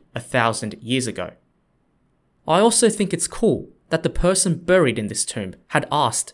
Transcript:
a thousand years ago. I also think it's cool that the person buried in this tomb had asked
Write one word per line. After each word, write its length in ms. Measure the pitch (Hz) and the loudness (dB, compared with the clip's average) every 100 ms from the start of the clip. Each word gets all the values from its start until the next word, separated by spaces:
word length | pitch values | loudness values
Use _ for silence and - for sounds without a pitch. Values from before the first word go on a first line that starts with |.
| _ | _
a 60 | 123 | -12
thousand 540 | - 127 117 110 110 - | -4 0 2 0 -6 -10
years 260 | 113 131 120 | -4 -2 -2
ago. 260 | - 87 - _ _ _ _ _ _ _ _ _ _ - | -6 -10 -12 _ _ _ _ _ _ _ _ _ _ 0
I 140 | 170 | 2
also 280 | 226 220 226 | 4 4 2
think 240 | 220 190 | 2 -2
it's 160 | 170 - | -2 -6
cool 400 | - 214 135 - _ _ | -2 0 0 -4 _ _
that 120 | 160 | -2
the 80 | 160 | -2
person 460 | - 175 190 190 160 | 0 2 2 0 -2
buried 420 | - 185 143 110 | 2 4 4 2
in 100 | 104 | -4
this 160 | 104 | -4
tomb 300 | - 120 95 - _ | -6 -6 -8 -10 _
had 180 | 147 - | -4 0
asked 400 | 143 127 - - | 0 0 0 -6